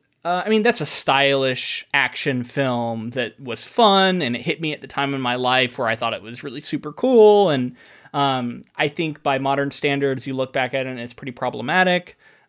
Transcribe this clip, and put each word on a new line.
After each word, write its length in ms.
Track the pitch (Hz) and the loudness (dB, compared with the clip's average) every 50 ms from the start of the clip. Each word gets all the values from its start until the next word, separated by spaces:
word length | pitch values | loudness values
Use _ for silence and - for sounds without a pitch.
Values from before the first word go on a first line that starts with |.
| _ _ _ _ - | _ _ _ _ -4
uh, 180 | 170 180 185 - | -2 -2 -2 0
I 40 | 208 | 2
mean, 140 | 220 220 | 2 4
that's 180 | 214 240 233 - | 4 2 2 0
a 60 | 147 | 0
stylish 1000 | - - - - - 135 139 139 139 139 139 135 131 127 - - - - - - _ - | -2 -2 -2 2 2 4 4 4 4 4 2 2 0 -2 -2 -4 -6 -8 -8 -6 _ 0
action 500 | 143 131 123 - - - 147 131 123 120 | 0 0 0 -2 -4 -4 -2 -2 -2 -4
film 680 | 123 - 147 139 131 123 120 117 117 117 113 110 120 | -4 -4 -2 -2 0 0 -2 -2 -4 -4 -6 -8 -6
that 300 | 117 131 120 107 - - | -6 -6 -6 -6 -8 -12
was 240 | 135 123 113 - - | -12 -10 -8 -8 -10
fun, 580 | - - - 233 208 196 190 190 190 185 180 | -4 2 4 4 6 6 6 4 4 2 0
and 140 | 151 120 120 | 0 -2 -4
it 60 | - | -4
hit 180 | - 175 156 151 | -4 -4 -4 -4
me 120 | 160 156 | -4 -6
at 80 | 147 - | -6 -8
the 60 | - | -12
time 280 | 131 - 143 139 139 139 | -8 -6 -4 -2 -2 -2
in 60 | 135 | -2
my 160 | 131 123 123 | -2 -2 -2
life 420 | 127 123 123 127 131 127 120 - - | 0 0 2 4 4 2 2 0 -2
where 100 | 123 113 | -2 -2
I 80 | 113 | 0
thought 180 | 113 123 113 110 | -2 -2 -4 -4
it 80 | 92 | -6
was 220 | 95 113 120 123 - | -8 -12 -14 -14 -12
really 160 | 143 113 147 | -12 -12 -10
super 320 | - - 156 135 - 151 | -8 -6 -6 -6 -6 -10
cool. 580 | 143 - - 262 254 233 214 208 208 202 202 175 | -6 -2 2 4 8 8 8 8 8 6 6 4
And, 260 | 147 131 127 127 - - - - - - - - | 2 0 0 -4 -6 -10 -20 -20 -20 -20 -16 -6
um, 500 | - 147 143 139 131 127 120 120 120 123 - _ _ | -2 0 0 0 0 -2 -4 -6 -8 -10 -14 _ _
I 120 | - 151 151 | -2 -2 -2
think 340 | 151 - 165 156 147 - | -2 -4 -6 -6 -6 -4
by 160 | - 143 139 135 | -2 -2 0 0
modern 320 | 139 135 135 139 139 143 | 0 0 0 0 -2 -2
standards, 560 | - - - 143 139 139 139 139 135 131 - | -4 -4 -2 -2 0 0 0 -2 -2 -4 -6
you 80 | 139 131 | -6 -4
look 180 | 131 127 127 | -4 -4 -4
back 220 | - 135 127 120 139 | -2 -2 -2 -2 -2
at 120 | 135 131 | -4 -4
it 40 | 131 | -6
and 100 | 127 120 | -8 -10
it's 140 | 120 120 - | -12 -12 -14
pretty 180 | - 143 135 | -14 -14 -14
problematic. 840 | 123 - 131 123 120 117 117 135 165 185 185 180 180 175 175 - - _ _ _ _ _ _ | -8 -6 -6 -6 -4 -4 -4 -2 0 2 2 2 2 0 -2 -6 -18 _ _ _ _ _ _